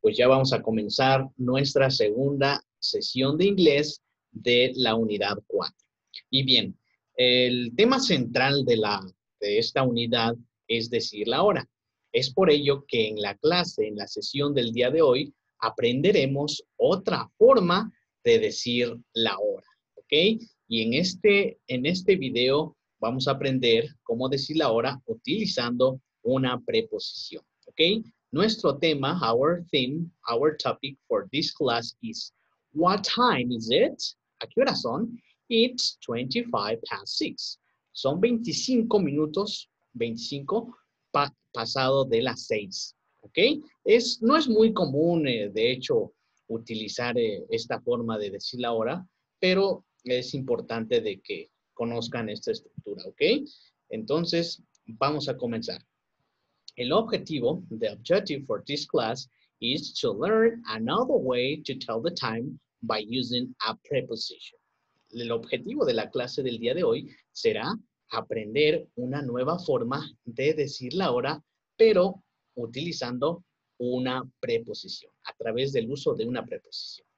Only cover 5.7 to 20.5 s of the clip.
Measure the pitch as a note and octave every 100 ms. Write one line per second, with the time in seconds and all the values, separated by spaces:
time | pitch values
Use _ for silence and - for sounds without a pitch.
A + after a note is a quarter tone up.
5.7 | _ _ _ _ - _ C3 C3 B2 G2
6.7 | - _ _ _ - B2 B2 B2+ B2 A#2+
7.7 | A#2 A3 C4 - D3+ A2 B2 C3 C#3 B2
8.7 | A#2 G#2 G#2 F#2+ _ _ _ G#2 G#2 A#2
9.7 | C#3 C3 A#2 A#2 A#2+ A2+ A#2 - _ _
10.7 | A2+ A2+ A#2+ - G#2 G#2 C3 G3 D#3 -
11.7 | _ _ _ _ A#2+ B2+ - F#3+ D3 C#3+
12.7 | C#3 C3+ A#2+ G#2+ G#2+ G#2 G2+ D3+ F3 E3+
13.7 | - G#2+ G#2 G2+ - - C#3+ C#3+ C#3 A#2+
14.7 | A#2 B2 D#3 D3+ B2+ D3+ _ _ _ A2+
15.7 | - A#2 B2 E3 G3+ C3+ C#3 D3 D3 -
16.7 | _ B2+ F#3+ F#3+ D#3 A#2 _ A3+ C4 F3
17.7 | F3+ A3+ - _ _ A#2+ A2+ G#2+ - A#2+
18.7 | A#2+ A#2+ A#2 _ A#2 A2+ F#2+ G#2+ F#2+ _
19.7 | _ _ - _ D3 F#3 A3+ -